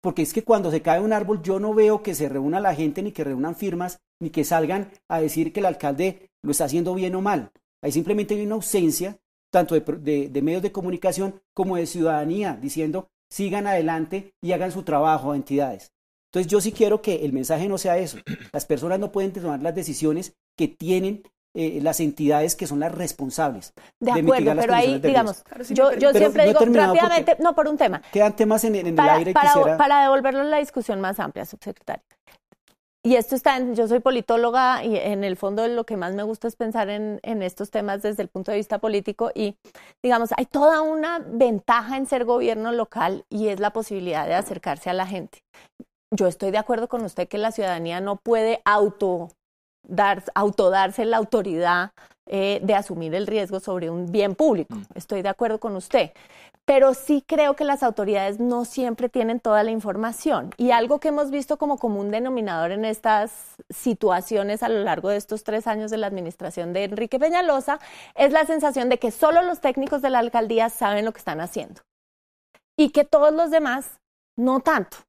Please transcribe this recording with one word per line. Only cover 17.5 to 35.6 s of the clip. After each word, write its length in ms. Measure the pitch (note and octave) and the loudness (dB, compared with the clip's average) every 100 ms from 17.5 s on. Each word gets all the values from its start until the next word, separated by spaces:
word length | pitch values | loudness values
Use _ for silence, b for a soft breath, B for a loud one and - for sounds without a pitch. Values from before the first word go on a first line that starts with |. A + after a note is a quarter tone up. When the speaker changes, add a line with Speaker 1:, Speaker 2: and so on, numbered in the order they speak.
| D#3+ G3 | -2 -2
Speaker 1:
no 80 | F#3+ | -2
sea 220 | F#3+ F3 | 0 0
eso. 200 | F3 - | -2 -10
<clears throat> 280 | - - - | -14 -14 -8
Las 120 | D3 | -10
personas 360 | - C#3+ D#3+ F#3+ | -4 -4 -2 -2
no 100 | G3+ | -2
pueden 220 | G3+ G3 | -4 -4
tomar 280 | F#3+ E3+ C#3+ | -6 -6 -4
las 140 | D#3 | -4
decisiones 600 | E3 D#3 C#3 D#3 D#3 F#3+ _ _ - | -6 -8 -2 0 -2 -6 _ _ -4
que 120 | D3+ | -4
tienen, 560 | - E3 F#3 F#3+ G#3 - _ _ - | -2 0 0 0 -6 -14 _ _ -6
eh, 240 | D#3+ D3+ | -4 -2
las 160 | D3+ - | -2 0
entidades 560 | D#3 C#3+ D3 D3 D#3+ | -2 0 2 4 2
que 140 | - E3+ | -2 -4
son 100 | C#3+ | -2
las 140 | D#3 | -4
responsables 800 | E3 E3+ - C3+ - D3+ G#2+ - - B _ | -4 -8 -8 -8 -2 -2 -4 -14 -20 B _
Speaker 2:
De 140 | A#3 | 0
Speaker 1:
de 80 | - | 2
Speaker 2:
acuerdo, 120 | D#3+ | 4
Speaker 1:
mitigar 220 | B3+ - G#3 | 4 4 2
las 80 | |
Speaker 2:
pero 100 | A#3 | 4
ahí, 100 | A#3+ | 4
Speaker 1:
condiciones 180 | B3 C4+ | 4 2
de 60 | C#4 | 2
Speaker 2:
digamos, 240 | C4+ A3 | 4 2
Speaker 1:
riesgo. 180 | F#3 _ | -4 _
Speaker 3:
Pero 140 | B3 | -16
si 80 | A#3+ | -4
me 40 | - | 4
Speaker 2:
yo, 80 | |
yo 60 | C4+ | 4
Speaker 3:
permite. 220 | A#3 C#4 | 6 6
Speaker 1:
Pero 60 | G#3+ | 8
Speaker 2:
siempre 240 | G#3 B3 | 6 6
Speaker 1:
no 20 | |
he 20 | D4+ | 6
Speaker 2:
digo 120 | D4+ | 8
Speaker 1:
terminado 320 | A#3 A#3 G3 | 6 6 6
porque 80 | B3 | 6
Speaker 2:
rápidamente, 420 | F4 E4+ E4+ D#4 | 4 2 2 4
no, 120 | E4 D#4+ | 4 2
por 100 | D4+ | 0
un 100 | D4+ | 2
tema. 260 | C4 E3+ - | 0 0 -4
Speaker 1:
quedan 240 | G3+ G#3 G#3 | 2 2 4
temas 260 | G#3+ G#3+ | 2 4
en, 120 | A3+ G#3 | 2 0
en 100 | F3 | 0
el 80 | |
Speaker 2:
Para, 200 | D#3+ - | 4 6
Speaker 1:
aire 160 | D#3+ E3+ | 4 4
y 20 | |
Speaker 2:
para, 180 | G3 C#4+ | 4 6
Speaker 1:
quisiera 240 | C#4+ C#4 D#3+ | 6 4 4
Speaker 2:
para 260 | C#4+ C#4+ | 4 6
devolverlo 380 | C4+ C4+ C4+ C4+ | 6 4 2 0
a 20 | |
la 140 | D4 D4+ | 0 0
discusión 420 | D4 C4 A#3 G3 | 0 -6 -4 -4
más 180 | F#3+ G3+ | -4 -4
amplia, 260 | E3 - | -6 -8
subsecretaria. 600 | - G#3+ - - - - _ _ _ b _ _ _ _ _ _ | -12 -12 -14 -14 -12 -12 _ _ _ b _ _ _ _ _ _
Y 140 | A#3+ A#3+ | 2 2
esto 180 | A3 | 2
está 220 | C4 D4+ C4 | 0 2 2
en, 180 | B3 | -2
yo 140 | A3+ A3 | 0 2
soy 120 | A#3+ | 2
politóloga 840 | B3 B3+ - A#3 A#3+ B3 B3+ B3+ | 2 0 0 2 2 2 2 2
y 120 | G#3+ G#3 | 0 -2
en 280 | G3+ G3+ | 0 -2
el 120 | G3 F#3 | -2 -4
fondo 300 | G3 G#3 | -4 -2